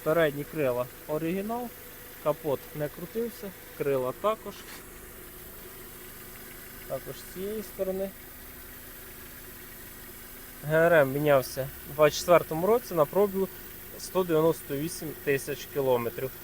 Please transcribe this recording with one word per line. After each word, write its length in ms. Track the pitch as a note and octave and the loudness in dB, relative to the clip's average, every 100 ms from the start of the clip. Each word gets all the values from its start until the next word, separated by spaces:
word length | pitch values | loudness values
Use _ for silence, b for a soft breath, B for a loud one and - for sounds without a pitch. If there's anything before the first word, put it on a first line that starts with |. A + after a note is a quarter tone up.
Передні 400 | D#3 D#3+ D#3 C#3+ | 4 4 4 2
крила 420 | C#3+ D#3 C3+ B2 B2+ - - | -6 0 2 2 -2 -6 -4
оригінал, 600 | D3+ D#3+ F#3+ G#3 A#3 A#3+ - - - - - | -2 0 -2 -2 -4 -6 -10 -16 -16 -16 -2
капот 360 | D#3 D3 D#3 C3 - D3+ | 0 0 0 -2 -4 -6
не 140 | D3 | -6
крутився, 640 | - E3+ A3+ A#3 - G3+ F#3 - - | -6 -6 -4 -4 -6 -12 -12 -16 -4
крила 360 | C#3+ C3+ B2+ C3 | 0 2 0 0
також. 340 | G3+ G#3+ G3+ F#3+ - - - - - - - - - - - - - - - - - - - - - - - | 0 0 -6 -12 -14 -14 -14 -16 -16 -16 -16 -16 -16 -16 -16 -16 -16 -16 -16 -16 -16 -16 -16 -16 -16 -16 -8
Також 280 | C3+ C#3 C3+ | -8 -8 -12
з 140 | - | -12
цієї 300 | F3+ G3 A3 | -8 -6 -6
сторони. 460 | G3+ - F#3+ F#3+ G3 - - - - - - - - - - - - - - - - - - - - - - - - - | -8 -6 -4 -2 -4 -8 -16 -16 -16 -16 -16 -16 -16 -16 -16 -16 -16 -16 -16 -16 -16 -16 -16 -16 -16 -16 -16 -16 -16 -10
Г 140 | C#3+ D#3 | 2 6
Р 160 | E3 | 8
М 180 | E3+ C3+ | 8 8
мінявся 580 | C#3 D3+ C#3 B2 - C3 - - | 4 6 6 6 -4 -6 -6 -12
у 40 | |
двадцять 260 | C#3 D3+ - | 6 6 6
четвертому 480 | F#3 E3 - D#3+ F#3 | 6 6 6 0 4
році 260 | A#3 - | 2 2
на 120 | E3+ D3 | 2 4
пробігу 420 | F#3 G#3 F#3+ F#3+ - - - - - | 6 4 4 -2 -4 -14 -14 -14 -12
сто 240 | - F3+ | -2 0
дев'яносто 540 | F3+ D#3 E3 D#3 - C#3 | 4 6 6 4 -2 -2
вісім 320 | D#3+ - D#3 C#3 | -2 -4 -8 -4
тисяч 440 | - C#3 C#3+ C#3 - | 2 2 0 -8 -4
кілометрів. 580 | C#3+ C3+ B2 A#2 A#2 C3 - | 0 4 4 2 -2 -6 -6